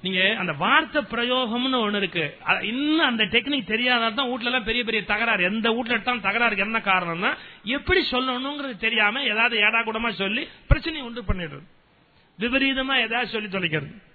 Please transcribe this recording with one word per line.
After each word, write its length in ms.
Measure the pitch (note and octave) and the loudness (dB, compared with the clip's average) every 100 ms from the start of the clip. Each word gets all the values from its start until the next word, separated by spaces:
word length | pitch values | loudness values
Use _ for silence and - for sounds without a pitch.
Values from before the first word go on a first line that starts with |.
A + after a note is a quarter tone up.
நீங்க 340 | F#3 F#3 F#3+ G#3+ | -2 2 2 2
அந்த 140 | F3+ | -2
வார்த்தை 500 | D3 F#3+ C#4+ D#4 D4+ | 0 4 4 4 -2
பிரயோகம்னு 760 | A3+ A#3 A#3+ B3+ B3 A#3+ C4 B3+ | -2 -2 0 0 0 0 0 2
ஒண்ணு 180 | G#3+ G#3 | 2 0
இருக்கு, 420 | G3 F3+ D3 - D3+ | 0 -2 -4 -4 0
அ-, 160 | F#3 | 0
இன்னும் 420 | G#3 B3 D4 D#4 C#4+ | 0 -2 2 2 2
அந்த 180 | A#3 | 2
டெக்னிக் 420 | G#3 A#3 C4+ C#4+ G3 | 2 0 0 -4 -2
தெரியாதா 440 | A3 B3 A#3+ A3+ | -2 2 2 0
தான் 200 | A3 B3+ | -2 -2
வீட்ல 160 | B3 A#3+ | -2 0
எல்லாம் 180 | B3+ | -2
பெரிய 200 | G#3+ A#3 | 0 -2
பெரிய 220 | A3+ A3 - | 0 -2 0
தகராறு. 380 | G#3 A#3 G#3 | 0 2 2
எந்த 280 | F3+ A3 A3+ | 2 2 0
வீட்ல 220 | A3+ A#3 | 0 0
எடுத்தாலும் 280 | A#3 B3 A#3+ | -2 0 -2
தகராறுக்கு 360 | G3 G#3+ A#3 G3+ | 0 2 2 2
என்ன 200 | G3+ A3+ | -2 -2
காரணம்னா, 600 | G#3 F#3 F3 E3+ A3 D#4 - - | 2 2 2 -2 -2 -2 -10 -12
எப்படி 440 | G3 C#4 - F#4+ D4 | -4 -4 2 2 2
சொல்லணுங்கிறது 680 | B3 C4 B3 C4+ D4 C#4 G#3+ | 0 0 -2 -4 -6 -8 -4
தெரியாம 460 | A3+ A3+ G#3 A#3+ | 0 4 4 2
ஏதாவது 340 | C4 G#3+ A#3+ A3+ | 0 2 2 4
ஏடா 220 | G#3 A3+ | 4 2
கூடமா 280 | A3 A3 A#3 | 0 -2 -2
சொல்லி 360 | F#3+ G3 A3+ - - - | -2 -2 -2 -6 -12 2
பிரச்சனையை 400 | D#4+ E4 D#4+ A#3+ | 2 2 -6 -8
உண்டு 140 | A#3+ | -8
பண்ணிடுறது, 420 | F#3+ F#3 E3 C#3+ - _ _ _ _ _ _ - | -4 -4 -4 -10 -18 _ _ _ _ _ _ -6
விபரீதமா 560 | A#3 C4 C4+ C4+ C4 C4 | 0 2 2 0 0 0
ஏதாவது 320 | A3+ A#3 A#3 | 2 -2 -2
சொல்லி 200 | A3+ G#3+ | -4 -4
தொலைக்கிறது. 540 | F#3+ F3 D#3 C#3+ - - | -2 0 -2 -4 -14 -20